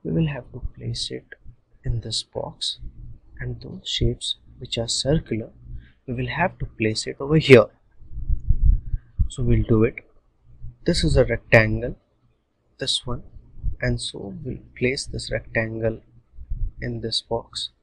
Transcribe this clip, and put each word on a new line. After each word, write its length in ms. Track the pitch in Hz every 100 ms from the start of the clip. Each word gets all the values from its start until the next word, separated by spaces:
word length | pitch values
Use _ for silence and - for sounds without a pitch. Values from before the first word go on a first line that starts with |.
we 100 | 165
will 160 | 165 160
have 220 | 131 -
to 100 | 127 - -
place 340 | 120 120 -
it 160 | 127 _ - - - _ _
in 160 | - 117
this 220 | 113 104
box, 560 | - - - 165 - - - - - - - -
and 220 | 123 120
those 260 | 127 185 -
shapes 500 | - 120 123 - - - -
which 200 | 127 -
are 100 | 117
circular, 640 | - 131 160 - 113 117 - - - - _ -
we 80 |
will 140 | 123 127
have 300 | - 185 -
to 80 | -
place 400 | - 110 107 -
it 100 | 131
over 160 | 139 156
here. 300 | 139 123 - _ _ - - - - - - - - - - - - - -
So 140 | -
we'll 200 | 120 113
do 220 | 107 110
it. 120 | 117 - _ - _ _ - - - - -
This 180 | 175
is 120 | 165 139
a 80 |
rectangle, 720 | 117 117 - 117 110 110 120 - _ _ _ _ _ _ _ _
this 280 | 135 - 123
one, 160 | 120 - - - - - -
and 200 | 123 117
so 340 | - - 196 -
we'll 160 | 127 - - -
place 300 | 127 139 -
this 240 | 120 -
rectangle 720 | 117 - 113 113 113 110 113 _ - _ - - - - -
in 200 | 123 117
this 200 | 113 110
box. 480 | - 117 - - - _